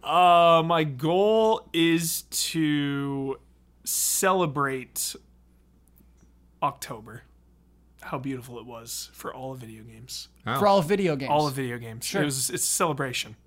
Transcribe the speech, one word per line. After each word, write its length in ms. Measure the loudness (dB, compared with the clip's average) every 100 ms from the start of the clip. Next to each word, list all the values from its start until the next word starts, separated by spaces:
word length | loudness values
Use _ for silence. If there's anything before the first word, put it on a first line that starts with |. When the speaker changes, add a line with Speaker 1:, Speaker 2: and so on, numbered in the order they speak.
Speaker 1:
Uh, 600 | 2 6 8 8 8 6 4
my 180 | 2 0
goal 800 | -2 0 2 4 4 4 2 -2
is 500 | 0 2 2 0 -6
to 1120 | -6 -6 -4 0 0 0 -2 -4 -4 -4 -6 -8 _ _ _ _
celebrate 1300 | -6 -2 -2 2 2 4 2 0 -2 -2 -8 -8 -8 -8 _ _ _ _ _ _ _ _ -20 _ _ _ _ _
October. 600 | -4 -4 -14 -14 -14 -18 -20 _ _ _ _ _ _ _
How 160 | -12 -8
beautiful 400 | -6 -8 -10 -16
it 80 | -14
was 460 | -16 -12 -12 -12
for 180 | -14 -14
all 180 | -12 -12
of 80 | -12
video 240 | -14 -18
games. 460 | -20 -20 -16 -16 -16 _ -6
Speaker 2:
Wow. 120 | 0
Speaker 3:
For 60 | 4
all 140 | 4
video 340 | 4 0 0 -2
games. 120 | 0
Speaker 1:
All 160 | 2 2
of 80 |
video 240 | -2 -6 -6
games. 280 | -10 -10 -6
Speaker 3:
Sure. 160 | -2
Speaker 1:
It 40 | -2
was, 240 | -2 -4
it's 140 | -2
a 40 | -2
celebration. 680 | 0 0 0 -4 -4 -8 -12